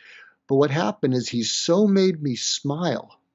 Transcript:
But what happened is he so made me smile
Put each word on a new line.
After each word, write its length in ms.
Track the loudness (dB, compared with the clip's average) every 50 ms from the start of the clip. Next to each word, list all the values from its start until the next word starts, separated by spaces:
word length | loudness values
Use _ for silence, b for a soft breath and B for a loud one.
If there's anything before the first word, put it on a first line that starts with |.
| B B B B B B B B _ 0
But 80 | 2
what 140 | 2 2 2
happened 440 | 2 0 0 -2 -2 -2 -2 0 0
is 140 | 0 -2 -2
he 140 | -4 -4
so 440 | -4 -2 -4 -4 0 2 2 4 4
made 360 | 4 4 4 4 2 0 -2
me 140 | -4 -6 -4
smile 840 | -4 -4 -6 -6 -4 -4 -6 -4 -2 -2 -2 -4 -4 -8 -12 -20 _ _ _